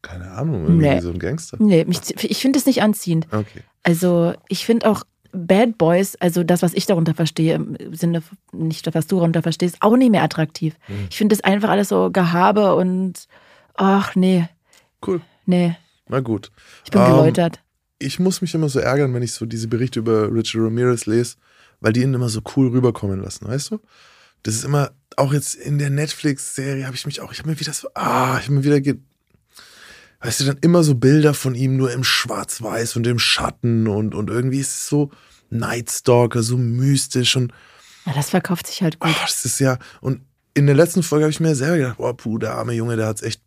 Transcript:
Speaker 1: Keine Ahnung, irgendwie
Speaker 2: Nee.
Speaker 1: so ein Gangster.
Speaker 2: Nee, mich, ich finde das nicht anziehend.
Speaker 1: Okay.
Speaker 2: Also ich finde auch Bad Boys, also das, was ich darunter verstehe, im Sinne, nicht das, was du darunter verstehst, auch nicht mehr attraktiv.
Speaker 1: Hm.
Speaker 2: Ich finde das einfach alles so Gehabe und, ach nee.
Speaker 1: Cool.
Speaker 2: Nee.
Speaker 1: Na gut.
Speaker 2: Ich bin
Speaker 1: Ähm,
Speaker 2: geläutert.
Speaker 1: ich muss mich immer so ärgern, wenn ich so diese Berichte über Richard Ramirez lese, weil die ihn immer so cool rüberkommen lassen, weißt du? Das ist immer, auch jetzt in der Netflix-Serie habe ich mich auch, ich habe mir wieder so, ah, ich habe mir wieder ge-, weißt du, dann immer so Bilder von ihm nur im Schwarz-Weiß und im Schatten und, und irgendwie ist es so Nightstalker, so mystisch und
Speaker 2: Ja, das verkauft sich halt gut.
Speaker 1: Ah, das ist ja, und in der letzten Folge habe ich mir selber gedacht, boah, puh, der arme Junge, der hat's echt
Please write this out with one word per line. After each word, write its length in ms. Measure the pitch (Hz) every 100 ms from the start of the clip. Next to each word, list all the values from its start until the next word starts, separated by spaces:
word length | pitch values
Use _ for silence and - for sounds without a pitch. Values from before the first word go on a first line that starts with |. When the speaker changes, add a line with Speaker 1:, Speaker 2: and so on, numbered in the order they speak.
Speaker 1:
Keine 260 | - 90 -
Ahnung, 340 | - 156 120 78
irgendwie 220 | 170 147
Speaker 2:
Nee. 100 | 139
Speaker 1:
so 80 | 87
ein 80 | 87
Gangster. 380 | 87 160 - -
Speaker 2:
Nee, 240 | 214 170 -
mich, 140 | 170 - -
ich 140 | - 214
finde 220 | 262 277
das 80 | 277
nicht 160 | -
anziehend. 420 | 214 202 - 160 160
Speaker 1:
Okay. 320 | 107 104 - - _
Speaker 2:
Also 520 | - 170 180 175 170 - _
ich 160 | 190 -
finde 220 | 226 220
auch 160 | 208 - _ _
Bad 460 | 190 170 190 240 220
Boys, 360 | 165 175 196 -
also 260 | 180 175
das, 180 | 170 175
was 140 | 175 190
ich 100 | -
darunter 300 | 175 165 160
verstehe, 400 | 160 - 160 160
im 200 | 156 - - 165
Sinne, 260 | 170 170 - - _
nicht 340 | - 160 156 -
das, 80 |
was 140 | 165 156
du 80 | 185
darunter 260 | 170 165
verstehst, 360 | 165 160 180 -
auch 180 | 208 247
nicht 140 | 254
mehr 100 | 190
attraktiv. 520 | 156 - 156 - 156 - -
Speaker 1:
Hm. 220 | 101 98
Speaker 2:
Ich 80 | -
finde 180 | 214 208
das 80 |
einfach 260 | 190 202 208
alles 200 | 185 196
so 220 | 190 185
Gehabe 640 | 190 170 170 190 202 202 -
und, 520 | 185 185 185 170 - _ _ _ _
ach 400 | - 190 196 196 185
nee. 320 | 185 185 170 _ _ _ _ _ -
Speaker 1:
Cool. 160 | 180 - _ -
Speaker 2:
Nee. 300 | 180 175 170 _ _ _
Speaker 1:
Na 140 | 131
gut. 300 | 123 104 - _ - - -
Speaker 2:
Ich 60 |
bin 100 | 202
Speaker 1:
Ähm, 60 | 123
Speaker 2:
geläutert. 480 | 131 - 180 170 - _ _ _ _
Speaker 1:
ich 200 | 139 -
muss 220 | 185 185
mich 120 | 170 165
immer 120 | 151
so 100 | 131
ärgern, 340 | 120 139 139
wenn 80 | 123
ich 80 | 120
so 120 | - 113
diese 220 | 117 113
Berichte 320 | 117 123 117
über 320 | 113 110 104
Richard 300 | 113 113 113
Ramirez 420 | 113 113 123 120 -
lese, 300 | 113 120 - _ _ _ _
weil 120 | 110
die 80 | 117
ihn 120 | 131
immer 160 | 127 123
so 120 | 110 - -
cool 140 | 131
rüberkommen 520 | 123 123 113 101 95
lassen, 260 | 101 - 104
weißt 240 | 131 143
du? 80 | 214 _ _ _ _ _ _
Das 120 | 107 110
ist 80 |
immer, 280 | 135 143 135 _ _ -
auch 180 | 139
jetzt 200 | 143 - -
in 220 | - 147
der 120 | 143
Netflix-Serie 920 | 139 151 - 151 135 - - 135 135 135
habe 80 | 127
ich 100 | 147
mich 160 | -
auch, 100 | -
ich 80 | -
habe 100 | 156
mir 100 | 156
wieder 140 | 151
so, 160 | 143 -
ah, 440 | - - 127 127 127
ich 60 | 117
habe 80 |
mir 100 | 143
wieder 180 | 139 147
ge-, 160 | 139 120 _ _ _ _ _ - - - - - _ _
weißt 200 | 123 -
du, 40 | 135
dann 120 | 139
immer 220 | 165 175
so 120 | 156 127
Bilder 380 | 131 151 151
von 220 | 139 131 120
ihm 220 | 131 131
nur 140 | 131
im 120 | 123
Schwarz-Weiß 920 | 120 - 123 98 - - 107 113 117 117
und 120 | 117
im 120 | 120
Schatten 680 | - - 120 - 120 117 110
und, 280 | 104 107 90
und 140 | 104
irgendwie 300 | 110 131 135
ist 140 | 135
es 140 | - -
so 240 | 147 143 - _ _ _
Nightstalker, 920 | 113 110 113 117 - - 120 120 120
so 140 | 113 127
mystisch 800 | 120 120 135 135 - 131 123 131
und 180 | 120 - - - _ - -
Speaker 2:
Ja, 80 |
das 160 | 135 147
verkauft 380 | 185 - 175 -
sich 140 | -
halt 180 | 170 -
gut. 120 | 160
Speaker 1:
Ah, 40 | 151
das 240 | - - 120
ist 140 | -
ja, 180 | 135 127 - -
und 200 | 131 131 _ _ _
in 120 | - 143
der 100 | 143
letzten 280 | 170 185
Folge 220 | 160 151 151
habe 60 |
ich 80 | 147
mir 160 | 160 143
selber 220 | 139 170
gedacht, 200 | 127 113
boah, 180 | 123 120
puh, 200 | 113 110
der 160 | 110 123
arme 180 | 113
Junge, 220 | 117 117 113
der 120 | 110
hat's 140 | 110
echt 200 | 117 -